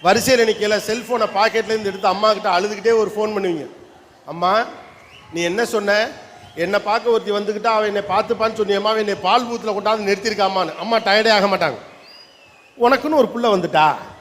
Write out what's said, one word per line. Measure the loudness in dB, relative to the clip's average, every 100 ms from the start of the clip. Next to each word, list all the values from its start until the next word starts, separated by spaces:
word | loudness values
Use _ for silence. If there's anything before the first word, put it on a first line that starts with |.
வரிசையில | 4 2 4 4 4
நிக்கல, | 2 0 0
செல்போனை | -2 -6 -4 -2 0 2
பாக்கெட்லேருந்து | 2 0 -2 -4 -4
எடுத்து | -2 -2
அம்மா | 2 2
கிட்ட | 2 0 0
அழுதுகிட்டே | 0 -2 0 2
ஒரு | 0 -2
ஃபோன் | -4
பண்ணுவீங்க. | -2 -4 -4 -8 -16 -20 -20 -20 -20 -14
"அம்மா, | -4 0 0 -2 -10 -20 -20 -20 -20 -12
நீ | -4
என்ன | -2 -2 -2
சொன்ன? | -2 0 0 0 -6 -20 -20 -18 -6
என்னை | -2 -2
பார்க்க | 0 -2 2
ஒருத்தி | 0 0
வந்துக்கிட்டா, | -4 -2 -2 0
அவன் | 0 0
என்னை | -4
பார்த்துப்பான்னு | -2 -2 0 -2 -2 -2
சொன்னியம்மா, | -2 0
அவன் | 0 0
என்னை | -2 -2
பால் | 2 0 0
பூத்துல | -6 -4
கொண்டாந்து | -2 -2 -2 0
நிறுத்திருக்காமான்னு." | -2 -2 0 0 0 -4 -4
அம்மா | -2 0
டயர்டே | 2 2 4
ஆக | 4 2
மாட்டாங்க. | 0 -2 -4 -14 -20 -20 -20 -20 _ _ _ _ 0
"உனக்குன்னு | 2 2 2
ஒரு | 2 2 2
புள்ள | 0
வந்துட்டா | 2 2 4 4 2 -10 -20